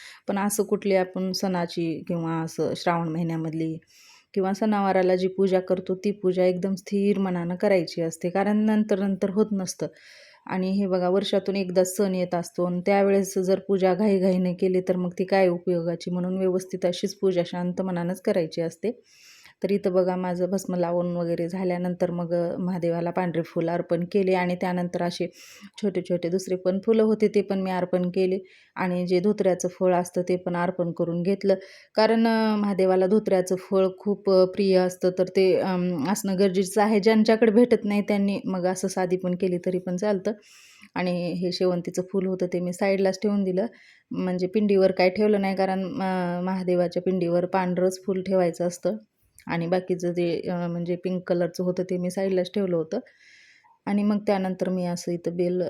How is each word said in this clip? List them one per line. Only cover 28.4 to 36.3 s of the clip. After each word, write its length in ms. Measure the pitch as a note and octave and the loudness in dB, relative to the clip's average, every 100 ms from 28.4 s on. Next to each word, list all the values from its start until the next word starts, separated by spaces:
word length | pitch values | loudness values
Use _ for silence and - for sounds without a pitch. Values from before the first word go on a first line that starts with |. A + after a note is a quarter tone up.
| - - _ - | -6 -20 _ -4
आणि 300 | F#3 F3+ F3+ | -2 -2 2
जे 140 | F3+ | 2
धोत्र्याचं 480 | G#3 G#3 F#3+ F3 F3+ | 4 2 2 2 -2
फळ 260 | - F#3 | 0 2
असतं 280 | F3+ F3 F3+ | 2 0 -2
ते 140 | F3 F3+ | -2 -2
पण 200 | F3+ F3 | -2 -2
अर्पण 360 | F3 F#3 E3+ | -2 -2 -2
करून 300 | E3 E3+ E3+ | -2 -2 -2
घेतलं. 320 | F3 G3 G3 F#3+ - - - | -2 0 2 0 -2 -20 -6
कारण, 320 | - A3 A3+ A3+ | 2 4 4 4
अं, 320 | A3 A3 G#3 | 2 2 2
महादेवाला 480 | G#3 F#3+ F#3+ F#3 F#3 | 0 2 4 4 4
धोत्र्याचं 500 | G#3+ G#3+ F#3 F3+ F#3 | 2 4 2 2 -2
फळ 300 | - F#3+ F#3+ F#3 | 0 2 2 0
खूप, 320 | G#3 G3 G3 | -4 -2 4
अं, 160 | F#3 F#3 | 6 4
प्रिय 300 | F#3 G3 F#3 | 2 4 4
असतं 340 | F#3 F3+ F3+ F#3 | 2 0 -2 0
तर 60 | F#3 G3 | 0 2
ते, 200 | F#3+ D#3+ | 4 4
अं, 480 | F#3+ F3+ F3+ E3+ D3+ | 2 0 -2 -2 -2
असणं 260 | G3+ G3 | -2 -2